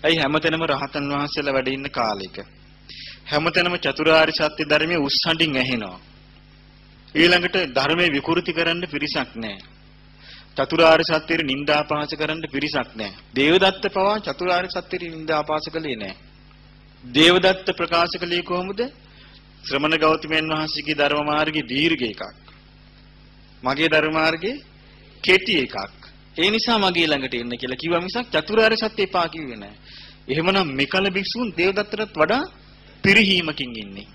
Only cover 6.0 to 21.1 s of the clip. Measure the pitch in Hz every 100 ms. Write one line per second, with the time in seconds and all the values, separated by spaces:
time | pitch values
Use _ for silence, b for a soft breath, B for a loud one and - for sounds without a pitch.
6 | - - - - - - - - - -
7 | - 147 170 180 180 190 160 127 139 165
8 | 175 143 135 170 175 165 165 170 180 147
9 | 147 151 127 117 110 98 - - - -
10 | - - B B B - 135 160 165 160
11 | 165 156 - 165 151 135 147 151 147 151
12 | 147 147 151 160 156 139 151 143 117 110
13 | 104 - - 131 143 180 190 185 202 190
14 | 196 214 175 139 180 175 180 180 - 180
15 | 175 160 156 156 151 156 151 156 156 117
16 | 98 - - - - - - - - -
17 | 123 127 165 180 185 190 - 180 170 170
18 | 175 170 175 175 170 180 185 196 247 -
19 | - B B B - - - 135 151 160
20 | 156 156 160 156 156 156 156 151 147 147
21 | 143